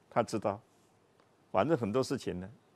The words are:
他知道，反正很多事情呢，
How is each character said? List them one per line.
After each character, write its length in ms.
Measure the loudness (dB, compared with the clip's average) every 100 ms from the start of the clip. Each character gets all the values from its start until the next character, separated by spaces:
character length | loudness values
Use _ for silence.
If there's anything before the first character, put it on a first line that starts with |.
| _
他 140 | -2
知 160 | 0 -2
道， 240 | -2 -4 -10 _ _ _ _ _ _ _ _
反 160 | 2 4
正 80 | 2
很 160 | 2
多 120 | 0
事 120 | 0 -2
情 240 | -4 -8
呢， 80 | -10 -16 _